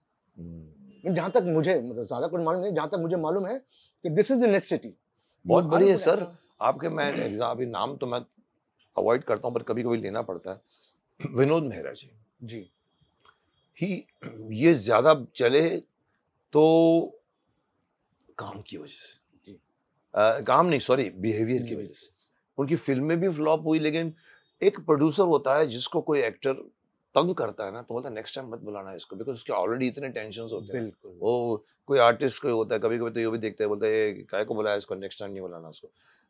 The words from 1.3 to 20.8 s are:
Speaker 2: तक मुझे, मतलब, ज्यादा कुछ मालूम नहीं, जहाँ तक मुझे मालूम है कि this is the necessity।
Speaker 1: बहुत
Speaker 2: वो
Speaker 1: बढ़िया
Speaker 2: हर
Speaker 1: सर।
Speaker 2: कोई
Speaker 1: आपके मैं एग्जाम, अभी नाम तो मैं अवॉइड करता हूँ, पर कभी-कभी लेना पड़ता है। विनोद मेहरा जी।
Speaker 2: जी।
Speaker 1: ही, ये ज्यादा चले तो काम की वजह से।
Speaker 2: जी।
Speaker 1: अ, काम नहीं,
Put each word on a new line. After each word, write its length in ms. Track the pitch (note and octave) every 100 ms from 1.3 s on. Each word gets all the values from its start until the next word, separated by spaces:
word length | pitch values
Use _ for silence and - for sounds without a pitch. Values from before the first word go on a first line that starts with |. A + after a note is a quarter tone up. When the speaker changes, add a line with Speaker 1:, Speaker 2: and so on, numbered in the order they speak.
Speaker 2:
तक 120 | A#3+
मुझे, 380 | F3 D#3+ C#3+ D#3
मतलब, 240 | A#2+ A#2
ज्यादा 220 | G#2+ B2 D#3+
कुछ 140 | F3
मालूम 220 | D#3+ F3+
नहीं, 120 | G3
जहाँ 140 | D#3+ D3+
तक 100 | F#3+
मुझे 180 | E3 F3
मालूम 300 | D#3 F#3+ F#3
है 120 | C4 - _ _ _
कि 80 | F3+
this 160 | D#3 G3+
is 60 | C4
the 120 | A#3+
necessity। 420 | G3 - E3 A2+ - _ _ _ _ -
Speaker 1:
बहुत 180 | D3
Speaker 2:
वो 60 | E3
Speaker 1:
बढ़िया 220 | E3 G3
Speaker 2:
हर 60 | F3+
Speaker 1:
सर। 260 | - G3
Speaker 2:
कोई 100 | F3 F3 _ -
Speaker 1:
आपके 280 | A#2 C#3+ E3
मैं 260 | D#3 C#3+
एग्जाम, 360 | C#3 A2+ G#2 A#2+
अभी 160 | A#2+ B2
नाम 300 | G2+ A#2 C#3
तो 100 | B2+
मैं 140 | A#2+ - _ _ _ _ _ _ -
अवॉइड 260 | G2 B2+
करता 240 | - G#2+ A#2+
हूँ, 60 |
पर 80 | A#2+
कभी-कभी 340 | A#2+ A2+ A#2+ A#2
लेना 260 | G2+ G#2+
पड़ता 280 | A2 F2 F#2
है। 80 | F#2+ _ _ _ _ _ - D3+
विनोद 320 | A#2 C#3 E3
मेहरा 300 | C#3+ F2+ C2+
जी। 180 | - - _ _ _
Speaker 2:
जी। 280 | A2+ A2+ F2+ _ _ _ _ _ _ _ _ _ _ -
Speaker 1:
ही, 260 | F#3 F3+ - _ - A2+ A2
ये 260 | A2 D#3
ज्यादा 520 | D3 G#2 A2 C#3 D3+ A#2 -
चले 400 | A#2+ C#3 E3 E3+ - _ _ _ _ _ _
तो 680 | D3 D#3 E3 E3 E3 - - _ _ _ _ _ _ _ _ _ _ _ -
काम 240 | G#2 G2
की 140 | - F2+
वजह 160 | -
से। 480 | - - - _ _ -
Speaker 2:
जी। 140 | F#2+ _ _ _ _ _
Speaker 1:
अ, 260 | - G#2+ A#2+
काम 260 | A2+ C3 F3
नहीं, 140 | C#3